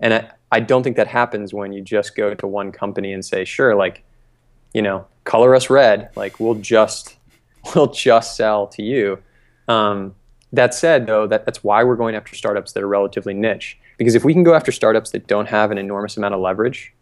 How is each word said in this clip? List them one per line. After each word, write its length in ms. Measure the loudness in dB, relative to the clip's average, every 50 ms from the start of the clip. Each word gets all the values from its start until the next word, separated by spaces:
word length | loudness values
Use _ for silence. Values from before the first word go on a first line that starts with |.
And 120 | 0 0 0
I, 160 | 0 -2 -6 -14 _ _ _
I 80 | 0 0
don't 240 | 2 2 0 0 0
think 140 | 0 0 0
that 100 | -2 0
happens 460 | 0 -2 -2 -2 -4 -8 -10 -10 -10
when 180 | -10 -10 -10
you 100 | -10 -12
just 360 | -10 -4 -4 -4 -4 -4 -4 -4
go 160 | -4 -4 -4
to 140 | -6 -8 -8
one 260 | -6 -6 -8 -8 -8
company 400 | -8 -8 -8 -6 -8 -8 -8 -8
and 100 | -10 -8
say, 220 | -6 -4 -4 -4
"Sure, 300 | -6 -2 0 2 2 4
like, 280 | 2 2 0 -2 -8 _ _ _ _ _ _ _ _ _ _ _ _ _ _ -4
you 80 | -2
know, 240 | -2 -2 -2 -4 -8 -14 _ _ _
color 320 | 0 2 4 6 6 6
us 140 | 4 4 4
red, 400 | 4 6 6 6 4 2 -2 -8 -10 -10
like, 200 | -10 -10 -8 -4
we'll 180 | -2 -2 -2
just, 600 | -4 -2 2 4 4 4 4 0 -6 -14 -18 -20 _ _ _ _ _
<laughs> 320 | _ _ _ _ -18 -4 0
we'll 140 | 2 2 2
just 480 | 0 0 2 4 4 4 4 0 -4
sell 320 | -2 0 0 0 0 -2 -4
to 160 | -6 -10 -6
you." 360 | -4 -2 0 0 -2 -2 -6 -10 _ _ _ _ _ _ _ _ -2
Um, 460 | 0 2 2 0 -2 -4 -8 -10 -14 _ _ _ _ _ _ _
that 220 | 2 2 2 2 2
said, 340 | 0 2 2 2 2 2 0
though, 200 | 0 0 0 0
that, 180 | -2 -2 -2
that's 180 | -6 -8 -6 -2
why 220 | 0 2 2 2
we're 100 | 2 0
going 200 | 0 -2 -4 -4
after 200 | -6 -10 -12 -14
startups 380 | -8 -6 -4 -4 -4 -6 -6 -8
that 100 | -6 -4
are 60 | -2
relatively 440 | 0 0 0 -2 -4 -6 -8 -6 -6
niche. 460 | -4 -2 -2 -2 -4 -8 -14 -18 -20 _ _ _ -2
Because 180 | 0 2 2
if 100 | 4 2
we 80 | 4 4
can 100 | 4 6
go 100 | 6 4
after 200 | 4 2 0 -4
startups 380 | 0 0 2 2 2 -2 -4
that 160 | -8 -12 -4 -2
don't 200 | -2 -2 -2 -2
have 240 | 0 0 0 0
an 60 | -2 -4
enormous 400 | -6 -6 -6 -8 -8 -8 -8 -6
amount 180 | -6 -4 -4
of 60 | -2
leverage 520 | -2 -4 -2 -2 -2 -4 -4 -6 -14 -20 _ _